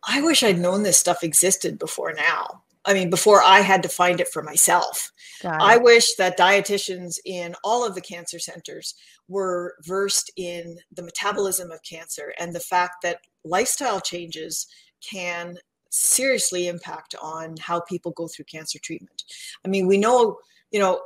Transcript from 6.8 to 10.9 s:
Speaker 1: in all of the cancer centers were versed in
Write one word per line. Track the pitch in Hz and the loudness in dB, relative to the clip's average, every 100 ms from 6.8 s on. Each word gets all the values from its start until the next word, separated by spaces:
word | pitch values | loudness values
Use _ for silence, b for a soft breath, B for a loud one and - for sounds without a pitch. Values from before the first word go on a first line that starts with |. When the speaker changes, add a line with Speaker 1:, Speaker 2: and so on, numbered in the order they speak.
| - 180 180 165 - | -4 -8 -10 -12 -10
Speaker 1:
in | 180 175 175 | -10 -10 -8
all | 196 240 240 | -2 -2 -2
of | |
the | 185 | -6
cancer | 175 175 170 170 | -12 -14 -14 -12
centers | - 175 - 156 - - b b _ | -14 -14 -16 -14 -14 -16 b b _
were | 190 185 180 175 - | -6 -4 -4 -6 -12
versed | 160 190 196 196 - - | -8 -4 -2 -2 -6 -10
in | 180 175 170 170 _ | -10 -10 -12 -16 _